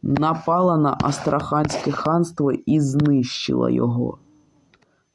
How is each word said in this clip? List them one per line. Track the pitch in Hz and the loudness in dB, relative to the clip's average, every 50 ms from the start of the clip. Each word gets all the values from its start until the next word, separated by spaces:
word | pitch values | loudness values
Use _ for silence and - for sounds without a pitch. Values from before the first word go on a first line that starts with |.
| - | -2
напала | - 135 143 151 156 160 165 - - 165 175 185 180 170 | 0 0 2 2 0 -2 -2 -2 -2 0 2 2 2 4
на | 156 151 143 135 - - | 2 2 2 0 0 -2
Астраханське | 139 143 - - 156 - 147 147 - 147 151 151 147 147 - - 147 143 | -2 -2 -2 -2 -2 -2 -2 -2 -2 -2 0 0 0 -2 -4 -4 -4 -4
ханство | - - 151 160 170 170 165 165 - 147 139 - | -2 -2 0 0 0 0 -2 -2 -2 0 0 0
і | - - - 147 156 | -2 0 0 2 2
знищила | 147 135 131 143 147 147 143 135 123 - - - - - 131 123 120 120 | 2 2 2 2 2 4 4 2 2 0 -4 -8 -4 -2 0 0 2 2
його | 123 123 120 120 120 120 120 - - - _ _ _ _ _ _ _ _ _ _ _ _ _ _ _ _ _ _ | 2 2 0 0 0 -2 -2 -4 -6 -10 _ _ _ _ _ _ _ _ _ _ _ _ _ _ _ _ _ _